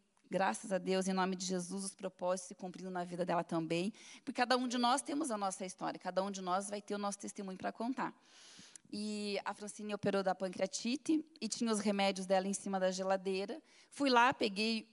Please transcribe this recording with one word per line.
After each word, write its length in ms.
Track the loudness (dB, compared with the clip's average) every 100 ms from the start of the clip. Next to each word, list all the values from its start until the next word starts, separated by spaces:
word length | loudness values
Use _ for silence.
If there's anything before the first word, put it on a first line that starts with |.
| _ _ -4
graças 420 | 0 2 0 -2
a 60 | -2
Deus, 280 | 2 2 2
em 60 |
nome 240 | 2 2 0
de 80 |
Jesus, 400 | -2 -4 -4 -6
os 100 | -8
propósitos 540 | -8 -10 -2 0 0 -4
se 60 |
cumprindo 360 | -12 -12 -10 -6
na 140 | -6
vida 200 | -4 -2
dela 200 | 0 0
também, 480 | 2 0 2 0 0 -4 -12 -12
porque 140 | -4 0
cada 180 | 4 4
um 100 | 2
de 120 | 2
nós 240 | 4 2
temos 280 | 0 -2 -2
a 60 | -2
nossa 300 | -2 -4 -8
história, 340 | -6 -6 -6
cada 220 | -2 0
um 80 | 0
de 100 | -2
nós 300 | 0 0 -2
vai 100 | -6
ter 140 | -6
o 40 | -4
nosso 200 | -4 -6
testemunho 400 | -8 -8 -8 -6
pra 120 | -6
contar. 440 | -4 -4 -2 -6 -8 _ -20 -20 -20 -20 -20 _ -6
E 440 | -4 -4 -2 -4
a 80 | -4
Francine 400 | -8 -10 -8 -6
operou 300 | -2 2 2
da 140 | 2 0
pancreatite 880 | -2 -2 -2 -2 -2 0 2 2 0 -8
e 80 | -6
tinha 240 | -2 0
os 80 | 2
remédios 460 | 2 4 2 2 2
dela 200 | 4 4
em 60 |
cima 260 | -2 -2 2
da 140 | 2
geladeira. 680 | 2 0 0 0 -2 -2 -8 -14 -20 _
Fui 180 | 0 4
lá, 240 | 8 6
peguei 560 | 4 0 2 0 0 -4